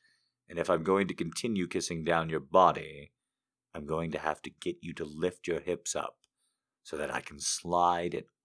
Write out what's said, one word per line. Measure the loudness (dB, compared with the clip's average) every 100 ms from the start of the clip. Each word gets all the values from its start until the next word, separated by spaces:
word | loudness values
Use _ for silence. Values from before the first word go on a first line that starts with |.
| _ _ _ _ -8
and | -2
if | 2
I'm | 2
going | 4 4 2
to | -2
continue | -6 -4 -2 -2 -2
kissing | -2 -4 -2
down | 2 2 2
your | -2
body, | 2 8 8 6 -4 -14 -20 _ _ _ _ _ _
I'm | -12 -4
going | -2 -2
to | -4
have | -4 -4
to | -8
get | -8 -6 -6
you | -8
to | -8 -8
lift | -2 -2 -2 -4
your | -2
hips | -2 -4 -4 -6
up | -6 -10 _ _ _ _ _ _
so | -10 -6
that | -4
I | -4
can | -8 -8
slide | -4 -4 0 4 4 4 0
it | -4 -8 _